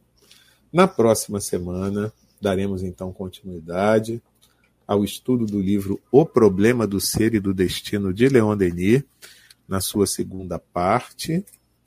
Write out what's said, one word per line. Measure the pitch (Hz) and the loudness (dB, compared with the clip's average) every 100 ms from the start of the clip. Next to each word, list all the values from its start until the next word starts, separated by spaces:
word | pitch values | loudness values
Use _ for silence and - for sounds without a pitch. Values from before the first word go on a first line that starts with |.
| _ _ _ _ _ _ _ | _ _ _ _ _ _ _
Na | 165 190 | 2 2
próxima | - 113 107 - 101 | 4 2 2 -2 -8
semana, | - 92 87 92 98 101 107 - _ _ | -6 -6 -6 -6 -4 -4 -6 -10 _ _
daremos | 101 95 98 92 | -2 -2 -2 -4
então | 92 - 92 | -8 -8 -12
continuidade | 92 95 - 95 87 82 87 104 113 110 117 - _ _ _ _ _ - | -10 -12 -12 -16 -14 -8 -2 2 2 0 -8 -14 _ _ _ _ _ -2
ao | 104 | 0
estudo | 101 - - 127 107 | 0 -4 -2 -2 -2
do | 101 | -2
livro | 95 101 95 98 _ | -2 -2 -4 -8 _
O | 131 165 | 4 4
Problema | 123 104 95 110 123 104 | 4 4 6 2 2 0
do | 98 | -2
Ser | - - 110 110 | -2 0 0 0
e | |
do | 98 | -2
Destino, | 95 90 - - 104 98 | 0 -2 -2 -6 -4 -4
de | 95 135 | 2 4
Leon | 127 107 104 | 4 4 2
Denis, | 90 85 95 135 - _ - - _ _ - | 0 0 2 2 0 _ -20 -20 _ _ -8
na | 95 | -6
sua | - 104 95 | -4 0 0
segunda | - 92 95 90 82 | -2 -8 -10 -10 -12
parte, | - 87 90 120 - - - 170 - _ _ _ | -8 -2 0 0 -2 -12 -6 -6 -6 _ _ _